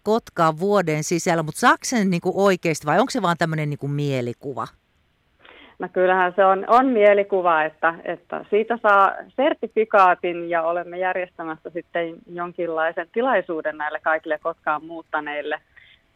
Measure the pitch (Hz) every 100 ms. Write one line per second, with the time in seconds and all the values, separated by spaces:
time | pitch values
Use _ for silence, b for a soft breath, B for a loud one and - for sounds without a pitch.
0 | 208 226 - - 160 156 196 202 170 151
1 | 151 170 185 165 156 - 254 330 - 247
2 | 196 175 185 185 196 185 180 147 151 170
3 | 254 262 180 170 165 156 151 139 143 143
4 | 143 131 120 - 139 120 117 _ _ _
5 | _ _ _ _ B B B - 180 185
6 | 185 185 180 180 190 190 196 233 269 226
7 | 208 208 202 196 175 160 156 - 165 165
8 | - 165 _ 160 151 208 226 233 214 202
9 | 190 - 190 - 294 339 220 220 220 208
10 | 185 170 180 170 170 170 165 175 170 175
11 | 185 185 180 - 165 160 165 165 - 170
12 | 165 165 - 175 175 175 170 160 160 170
13 | - 226 262 214 175 156 151 156 151 156
14 | 165 160 165 151 165 165 165 151 160 165
15 | - 156 147 147 147 151 _ b b b
16 | _